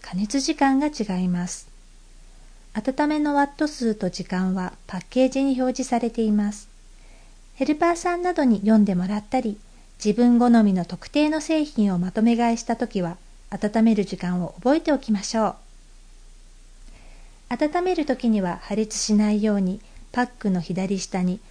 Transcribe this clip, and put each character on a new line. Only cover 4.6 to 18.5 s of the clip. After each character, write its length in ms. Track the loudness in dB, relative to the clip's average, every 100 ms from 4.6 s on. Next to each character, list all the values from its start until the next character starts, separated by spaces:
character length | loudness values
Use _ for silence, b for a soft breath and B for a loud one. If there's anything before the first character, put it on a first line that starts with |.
| -4 -10 -12
パ 120 | -12
ッ 60 | -4
ケ 180 | 0 2
ー 40 |
ジ 140 | 2
に 160 | 0 0
表 160 | 0 -2
示 120 | -2
さ 100 | -2
れ 120 | -2
て 120 | -2
い 80 | 0
ま 220 | 0 0
す。 160 | -4 -14 -20 -20 b b b b b -20
ヘ 100 | -4
ル 100 | -2
パ 160 | 2 0
ー 60 | 0
さ 180 | -2
ん 80 | -2
な 120 | -2
ど 100 | 2
に 160 | 2 2
読 180 | 4 4
ん 60 |
で 100 | 4
も 140 | 2 -2
ら 100 | -4
っ 60 | -2
た 120 | -2
り、 180 | -2 -6 b b b -4
自 120 | -2 4
分 220 | 4 6
好 100 | 6 6
み 100 | 6
の 120 | 2
特 260 | -2 -8 -4
定 180 | 0 2
の 120 | 0
製 240 | 0 0
品 280 | 0 0 0
を 60 | 0
ま 140 | -2
と 100 | 2
め 140 | 2 4
買 180 | 2
い 20 | 0
し 60 |
た 140 | -2 -4
と 100 | -4
き 160 | -2
は、 140 | -4 -6 -16 -20 -14
温 320 | -6 -2 4
め 120 | 4 4
る 80 |
時 120 | 0 -4
間 280 | -4 -2
を 100 | -4 -2
覚 180 | 0 2
え 40 |
て 120 | 2
お 60 | 0
き 120 | 0
ま 140 | -4
し 120 | -2 -2
ょ 100 | -2
う。 60 | -4 -14 -20 -20 -20 -20 -20 -20 -20 -20 -20 -20 -20 b b b b b b -10
温 320 | -2 0 0
め 120 | 0
る 100 | 0
時 240 | -2 -2 0
に 140 | 0
は 160 | 0